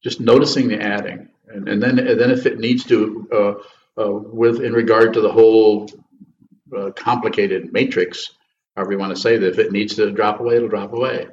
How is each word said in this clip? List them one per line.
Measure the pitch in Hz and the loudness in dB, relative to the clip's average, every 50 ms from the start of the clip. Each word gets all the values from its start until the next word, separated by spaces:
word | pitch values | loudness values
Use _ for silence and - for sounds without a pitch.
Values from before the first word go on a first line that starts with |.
| - | -8
just | 120 - - | -10 -8 -2
noticing | 117 113 117 139 - - - 143 127 113 | 2 4 6 6 4 2 0 -2 0 0
the | 107 104 | -2 -2
adding. | 104 104 101 101 - - - - - _ _ _ _ | -4 -4 -4 -4 -6 -8 -12 -14 -18 _ _ _ _
And, | _ - 101 98 | _ -14 -12 -8
and | 101 104 104 117 | -4 -4 -2 0
then, | 127 127 127 | 0 0 0
and | 123 123 117 107 | 2 2 2 2
then | 120 127 | 2 2
if | 131 127 - | 2 0 0
it | 127 - 110 | -4 -4 -2
needs | 113 120 123 123 - | -2 -2 -2 -2 0
to, | - 123 107 107 107 107 110 104 - - 104 101 101 101 - - - _ _ _ _ _ | 0 2 2 2 -2 -4 -10 -8 -4 0 0 0 0 -2 -6 -12 -20 _ _ _ _ _
uh, | - | -6
uh, | 110 101 | -4 -4
with, | 101 107 107 - 113 113 117 117 117 117 | -4 -6 -10 -12 -2 2 2 2 2 2
in | - 117 113 | -4 0 0
regard | 117 117 110 110 110 113 113 117 | 0 2 4 4 4 4 4 4
to | 117 | 2
the | 107 101 | 0 2
whole, | - 113 113 113 113 113 110 107 104 101 104 - - - _ _ _ _ - _ _ _ _ _ _ _ _ _ 131 | 6 6 6 8 8 6 6 6 4 2 -4 -10 -18 -20 _ _ _ _ -20 _ _ _ _ _ _ _ _ _ -10
uh, | 101 98 98 | -8 -8 -8
complicated | - - - 120 123 123 117 113 - - 101 98 95 90 87 - - | -10 -8 -2 -2 -2 -2 -2 -4 -2 -2 -2 -2 -2 -4 -6 -4 -2
matrix, | 107 135 131 - - 90 - - - - - _ _ _ _ _ _ _ _ _ | -2 -2 0 0 -2 -2 -2 -4 -14 -14 -16 _ _ _ _ _ _ _ _ _
however | 95 95 95 101 | -8 -6 -4 -4
you | 98 | -4
wanna | 98 95 92 | -4 -6 -6
say | 92 - 117 117 | -4 0 0 0
that, | 110 98 92 | 2 2 -2
if | 90 - | 0 0
it | 107 90 | -2 0
needs | 98 101 104 104 - | 0 -4 -4 -4 -2
to | 107 107 101 | -2 -2 -2
drop | 98 107 107 107 104 - | 0 0 -2 -2 -2 -2
away, | 117 117 117 | -2 0 0
it'll | 117 117 107 | 0 0 0
drop | 107 101 98 101 117 | -4 -6 -6 -8 -6
away. | 117 127 131 120 101 - - | -4 -4 -4 -4 -8 -10 -12